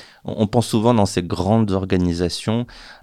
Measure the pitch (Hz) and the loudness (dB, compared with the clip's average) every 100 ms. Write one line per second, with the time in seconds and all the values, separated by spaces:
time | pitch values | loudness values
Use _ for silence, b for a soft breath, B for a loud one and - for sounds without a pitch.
0 | B B - - 107 120 110 117 113 117 | B B -8 -2 0 0 0 2 2 4
1 | 101 - 85 - 90 113 107 95 95 95 | 2 0 -4 -2 0 2 2 0 0 0
2 | 87 85 87 - - 113 120 B B B | 0 0 -2 -4 -4 -4 -4 B B B